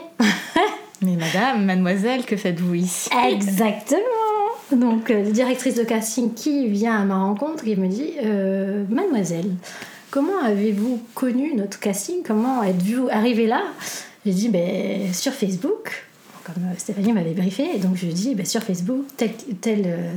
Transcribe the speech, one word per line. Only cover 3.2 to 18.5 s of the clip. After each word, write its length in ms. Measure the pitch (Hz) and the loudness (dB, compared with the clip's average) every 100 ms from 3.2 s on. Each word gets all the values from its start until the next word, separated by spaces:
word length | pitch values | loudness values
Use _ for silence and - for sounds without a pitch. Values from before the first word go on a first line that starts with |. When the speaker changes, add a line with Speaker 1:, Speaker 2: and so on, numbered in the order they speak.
| 247 | 4
Speaker 1:
Exactement. 680 | 208 202 190 220 214 - 311 480 440 440 427 415 466 - | 2 2 2 2 0 0 0 2 2 2 0 0 -4 0
Donc, 400 | 254 240 226 226 | 2 4 2 2
euh, 120 | 214 | 2
la 60 | 202 | 2
directrice 460 | 214 254 254 269 226 | 2 2 0 0 0
de 80 | |
casting 500 | 226 220 214 - 233 | 0 0 -2 -2 -2
qui 340 | 226 311 285 240 | -2 -2 0 2
vient 320 | 202 233 214 | 2 2 2
à 60 | 196 | 2
ma 120 | 190 | 2
rencontre, 460 | 190 208 294 320 | 0 0 -4 -4
qui 120 | 226 196 | -2 0
me 120 | 185 | 0
dit, 260 | 202 311 311 | -2 -4 -4
euh, « 600 | 220 202 190 196 190 202 196 | -2 0 0 0 -2 -2 0
Mademoiselle, 600 | 247 392 240 170 165 190 180 - - - - - | 0 2 0 0 -2 -2 -4 -8 -14 -16 -18 -4
comment 260 | 277 311 392 | -2 0 0
avez-vous 580 | 247 202 214 202 226 240 - - | 2 2 2 0 0 -2 -6 -4
connu 380 | 254 240 302 254 | 0 0 0 -2
notre 240 | 196 - | -4 -2
casting ? 380 | 214 190 - 359 - | -2 -2 -4 -4 -2
Comment 380 | 214 247 254 | 0 2 0
êtes-vous 440 | 196 185 185 247 247 | 2 2 2 0 2
arrivée 360 | 220 233 226 220 | 2 2 2 2
là ? » 140 | 262 392 - - - - - 208 | 2 -2 -8 -10 -10 -14 -6 0
J'ai 80 | |
dit, « 160 | 185 233 | 2 2
Ben, 640 | 180 175 190 196 196 196 | 2 2 -2 -2 -2 -2
sur 180 | 180 285 | -2 -2
Facebook. » 720 | - 202 185 294 440 - - - - - - | -2 -2 0 -2 -2 -4 -12 -14 -20 -20 -18
Comme, 200 | - 170 180 | -10 -6 -4
euh, 80 | 175 | -4
Stéphanie 360 | - 202 202 | -6 0 2
m'avait 200 | 220 165 | 2 0
briefé, 340 | 170 185 185 320 247 | 0 0 0 -2 0
et 20 | |
donc 160 | 185 180 | 0 0
je 100 | 175 | 0
lui 60 | |
dis, « 200 | 170 226 220 | 0 0 -2
Ben, 100 | |
sur 160 | - | -2